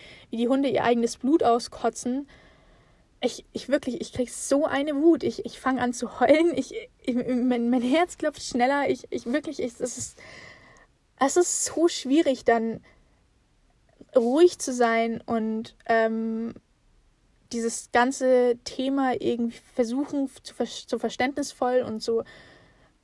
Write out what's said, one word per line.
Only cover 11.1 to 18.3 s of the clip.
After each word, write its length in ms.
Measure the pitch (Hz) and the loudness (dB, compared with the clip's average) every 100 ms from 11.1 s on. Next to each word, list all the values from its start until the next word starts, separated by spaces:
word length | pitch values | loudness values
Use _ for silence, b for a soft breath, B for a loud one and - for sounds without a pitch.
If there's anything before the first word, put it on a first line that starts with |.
| _ | _
es 160 | 269 359 | 2 4
ist 300 | 349 - - | 2 0 -4
so 240 | - 339 | 0 0
schwierig, 560 | - 254 285 320 254 - | 0 0 2 4 2 2
dann 360 | 226 226 220 b b b b _ _ _ _ _ _ _ _ - - | 2 0 -6 b b b b _ _ _ _ _ _ _ _ -2 0
ruhig 420 | 233 277 349 - | 2 4 4 4
zu 160 | - | -6
sein 480 | 247 233 226 226 226 - | 0 2 2 0 -4 -4
und, 500 | 233 220 220 226 - - | -4 -2 -4 -8 -10 0
ähm, 680 | 226 226 226 226 220 233 - - _ _ _ _ _ _ _ _ | 2 2 0 -4 -4 -6 -10 -20 _ _ _ _ _ _ _ _
dieses 400 | 240 226 - - | -4 -4 -4 -2
ganze 680 | 240 247 277 262 | 2 2 2 4